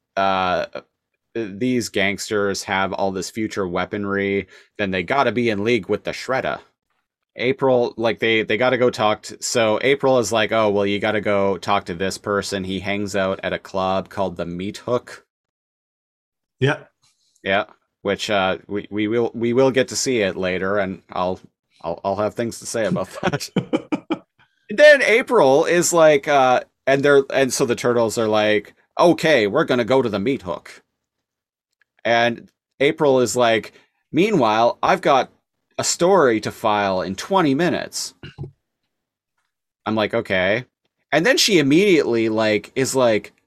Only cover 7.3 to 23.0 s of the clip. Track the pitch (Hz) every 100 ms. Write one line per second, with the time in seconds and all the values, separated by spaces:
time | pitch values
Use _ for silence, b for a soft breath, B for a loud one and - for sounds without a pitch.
7.3 | - 120 131 135 127 120 - 113 104 113
8.3 | 110 104 107 127 123 123 - 107 107 -
9.3 | - - 123 110 107 131 139 135 131 107
10.3 | 113 107 110 110 101 101 101 107 107 104
11.3 | 101 98 92 - 101 - 87 95 - -
12.3 | 101 95 101 95 95 101 101 101 98 95
13.3 | 95 92 87 - 95 95 95 90 - 95
14.3 | 87 85 87 98 104 - 123 - - _
15.3 | _ _ _ _ _ _ _ _ _ _
16.3 | _ _ - 131 - - _ _ _ _
17.3 | _ 95 98 - _ _ _ 101 95 -
18.3 | 101 95 87 - 101 87 101 107 117 117
19.3 | 117 117 120 135 127 123 107 135 123 98
20.3 | 87 92 90 95 104 95 95 - 87 92
21.3 | 92 - _ _ _ 82 85 98 98 107
22.3 | 101 117 - - 117 104 90